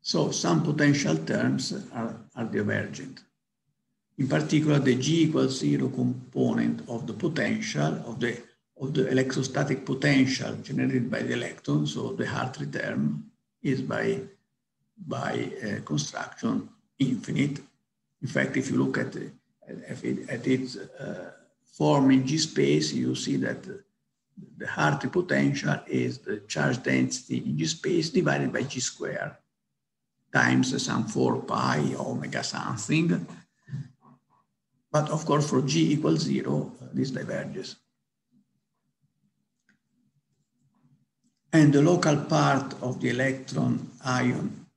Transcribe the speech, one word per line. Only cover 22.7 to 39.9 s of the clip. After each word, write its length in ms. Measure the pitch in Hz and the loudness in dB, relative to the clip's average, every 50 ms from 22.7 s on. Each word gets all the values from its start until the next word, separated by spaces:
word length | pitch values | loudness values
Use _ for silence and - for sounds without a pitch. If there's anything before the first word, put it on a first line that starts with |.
| - 76 - - - | 4 2 2 0 -2
you 200 | - 62 64 64 | -2 0 0 -2
see 220 | - - - 90 | -2 -2 -2 -2
that 260 | - 64 58 - - - 185 202 - _ _ _ _ _ _ _ _ _ _ _ - 151 - - | 0 0 -2 -4 -8 -10 -14 -14 -14 _ _ _ _ _ _ _ _ _ _ _ -20 -20 -20 -14
the 100 | - - | -12 -10
Hartree 440 | - - - 156 151 147 147 - 123 | -8 -2 0 2 2 2 0 -2 -2
potential 680 | - - - - - - 69 71 139 - - - 147 - - - | 0 -2 0 2 2 2 2 2 0 0 -2 -2 -2 -2 -4 -4
is 300 | - 64 62 64 62 - | -2 -2 0 -2 -4 -6
the 200 | - - 104 107 - | -6 -8 -8 -8 -6
charge 340 | - - 80 76 67 64 - - | -8 -4 -2 0 0 0 -2 -2
density 540 | 67 65 64 64 64 - - - - 64 62 | 0 2 2 2 0 -2 -6 -6 -4 -6 -4
in 200 | - - 139 151 | -2 -2 -2 -2
G 80 | 160 | -2
space 440 | 160 - - - - 175 170 160 - | -2 -4 -4 -2 0 0 0 0 2
divided 420 | - 208 160 139 139 139 139 131 - | 2 2 2 2 2 0 0 -2 -2
by 100 | - 62 | -4 -6
G 160 | - - 127 | -4 -6 -6
squared 540 | 123 - - - - - - - - - - - _ _ _ _ _ _ _ _ _ _ _ _ _ _ _ _ _ _ - | -6 -6 -6 -6 -8 -8 -6 -6 -8 -8 -10 -16 _ _ _ _ _ _ _ _ _ _ _ _ _ _ _ _ _ _ 2
times 480 | 69 60 60 64 65 64 - - - | 2 4 6 6 4 4 2 0 -2
some 260 | - - 62 60 58 | -2 -2 0 -2 -2
four 360 | - - - 65 64 60 - - | -2 0 0 2 2 2 0 -2
pi 400 | - - - 64 65 64 76 73 67 - - | -4 -2 0 0 2 2 2 0 0 -2 -2
omega 460 | 65 64 62 62 - - - - - | -4 -4 -4 -6 -6 -4 -6 -6 -6
something. 840 | - - - 50 50 123 110 - - 147 160 - 165 175 - - - - - - _ _ _ _ - - - - - _ _ _ - - _ _ _ _ _ _ _ _ _ _ _ _ _ _ _ - | -4 -6 -6 -4 -4 -6 -6 -2 0 2 2 4 2 2 0 -2 -6 -14 -18 -20 _ _ _ _ -12 -10 -10 -10 -12 _ _ _ -20 -20 _ _ _ _ _ _ _ _ _ _ _ _ _ _ _ -2
But 180 | 151 147 147 | -2 0 0
of 160 | 151 156 - | -4 -4 -2
course, 240 | - 147 151 147 - | 0 0 2 2 2
for 120 | 135 131 - | 2 0 0
G 300 | - 147 165 160 - 147 | 2 2 4 4 4 4
equals 280 | - - 151 160 156 | 2 2 2 2 2
zero, 500 | - 131 135 127 - - - 147 139 - - - | 2 0 0 -2 0 0 -2 -2 -2 -4 -10 -16
uh, 60 | - - - | -18 -8 -4
this 180 | - 131 - | -2 -2 -2
diverges. 680 | - - - - - - - 98 101 - - - - _ _ _ _ _ _ _ _ _ _ _ _ _ _ _ _ _ _ _ _ _ _ _ _ _ _ _ _ _ _ _ _ _ _ _ _ _ _ _ _ _ _ _ | -2 -6 -6 -6 -6 -6 -6 -8 -10 -10 -12 -12 -14 _ _ _ _ _ _ _ _ _ _ _ _ _ _ _ _ _ _ _ _ _ _ _ _ _ _ _ _ _ _ _ _ _ _ _ _ _ _ _ _ _ _ _